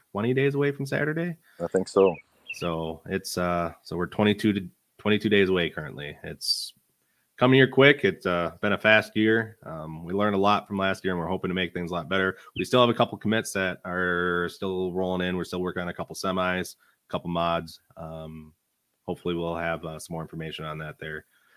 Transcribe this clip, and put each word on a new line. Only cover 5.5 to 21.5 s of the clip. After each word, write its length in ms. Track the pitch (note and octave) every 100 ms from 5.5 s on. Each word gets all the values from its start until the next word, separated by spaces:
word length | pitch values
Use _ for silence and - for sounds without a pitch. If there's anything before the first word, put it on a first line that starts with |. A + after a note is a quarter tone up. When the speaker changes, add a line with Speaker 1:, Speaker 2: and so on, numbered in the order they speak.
Speaker 1:
away 180 | F#2 E2+
currently. 480 | D#2 D2 A#1+ D2 -
It's 500 | - D2 - - - - _ _ _ _ _ -
coming 200 | B2+ C3
here 100 | B2+
quick. 320 | - C#3 D3
It's, 220 | G2+ F2
uh, 280 | F#2+ F2 E2+ -
been 100 | G#2
a 60 | G2+
fast 360 | G#2+ A2 G#2
year. 440 | A2 A2 A2+ G#2+ -
Um, 400 | - D#2+ D#2 D#2+
we 100 | E2+
learned 200 | F#2+ G#2+
a 40 | G2+
lot 280 | G2 G#2 -
from 120 | G2+
last 260 | F#2+ F#2+
year, 80 | F#2
and 80 | F2+
we're 80 | E2
hoping 220 | F#2 F#2
to 40 |
make 200 | F2+ F2
things 160 | F2+ E2+
a 40 |
lot 140 | F2 D#2
better. 300 | F#2+ F#2+ F#2 - -
We 80 |
still 160 | F#2 B2+
have 80 | A#2+
a 60 |
couple 240 | A2+ A#2 G#2
commits 340 | G#2+ A2 -
that 240 | G2 F#2 F2
are 640 | F#2+ F2+ F2+ F2 F2+ F2 F2
still 420 | - G2 F#2 F#2
rolling 380 | F2+ F#2 F#2 F2+
in. 80 | F2+
We're 80 |
still 160 | E2+ F2+
working 220 | F2+ F2+
on 60 | F2
a 40 |
couple 220 | - E2+
semis, 600 | E2 F#2+ F#2 F2+ F2+ F2+ -
a 340 | _ _ _
couple 180 | F2 E2+
mods. 520 | E2+ E2+ E2+ E2 - _ -
Um, 560 | E2 D#2+ D#2 D#2+ D#2 _ _ _ _ _ -
hopefully 280 | F2 F2+
we'll 200 | E2+ E2+
have, 300 | E2+ E2+ D#2+
uh, 140 | E2 D#2
some 160 | -
more 80 | E2+
information 420 | D#2 D#2+ D#2+ D2+
on 140 | D#2+ D#2
that 200 | D#2 D2+
there 280 | D#2+ D#2 - _ _